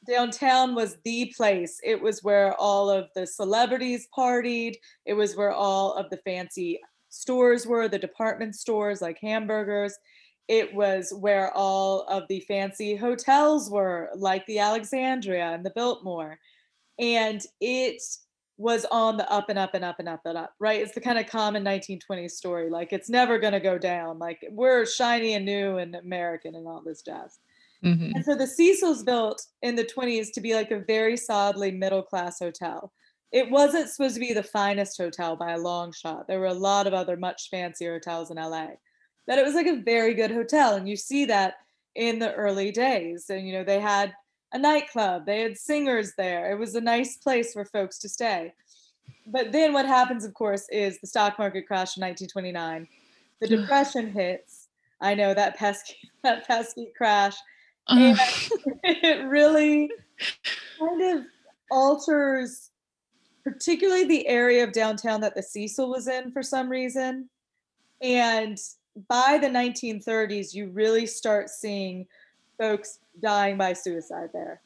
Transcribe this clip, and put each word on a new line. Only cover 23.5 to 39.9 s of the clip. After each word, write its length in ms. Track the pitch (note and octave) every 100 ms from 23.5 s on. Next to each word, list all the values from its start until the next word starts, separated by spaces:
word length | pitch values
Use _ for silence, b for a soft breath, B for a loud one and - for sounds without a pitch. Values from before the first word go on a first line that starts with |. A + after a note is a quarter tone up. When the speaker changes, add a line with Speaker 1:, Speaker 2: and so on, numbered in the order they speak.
| G3
Speaker 1:
go 200 | F#3+ F3+
down. 400 | F3+ F3 E3 D#3+
Like, 260 | E3+ E3+ -
we're 340 | G#3 B3+ B3+ A3+
shiny 480 | - A#3+ A#3+ A3+
and 100 | G#3+
new 360 | G3 G3+ G3 F#3
and 160 | F3 F3
American 580 | F3+ F3+ F3 E3 E3
and 140 | E3 E3
all 120 | E3
this 220 | D#3+ D#3
jazz. 380 | - D#3+ - _ _ _ _ _
Speaker 2:
Mm-hmm. 280 | F3+ E3+ E3 A3+
Speaker 1:
And 80 |
so 120 | - C#4+
the 100 | C4
Cecil's 560 | - E4+ F#4 F4+ C4+
built 420 | G#3 A#3+ A3 A3 - _
in 120 | A#3+ A#3+
the 80 |
twenties 460 | A3+ C4 B3 A3+ G#3+
to 80 | A3+
be, 140 | A3+
like, 160 | A3 A3
a 100 | G#3+
very 380 | G3 A3 A3 A#3
solidly 540 | - G#3 G3+ G3 G3
middle-class 640 | F#3 F#3+ F#3+ F#3+ F#3+ F3 -
hotel. 560 | F3 E3 E3+ E3+ - _ _ _ _
It 180 | B3 C4
wasn't 400 | C4+ C#4+ D#4+ D4+
supposed 240 | - C4+
to 80 | A#3
be 120 | A#3+
the 100 | G#3+
finest 540 | G3+ G#3+ G3+ G3+ G3 -
hotel 360 | F3 E3 E3+ E3
by 180 | E3+
a 60 | E3+
long 320 | E3+ F3 F3
shot. 360 | E3 E3 D#3 -
There 120 | F#3+
were 60 | F#3
a 80 |
lot 320 | F#3 G3 G3+ G3
of 80 |
other 240 | F#3 F#3 F3
much 320 | F#3 - -
fancier 440 | F#3 F3 E3 E3+
hotels 360 | E3 E3 E3 E3
in 80 | D#3+
L 160 | D#3+
A. 240 | D#3+ D#3+ - _ _ _ _ -
But 140 | C4
it 60 | C#4
was, 100 | D4
like, 120 | E4+
a 140 | D4
very 320 | A3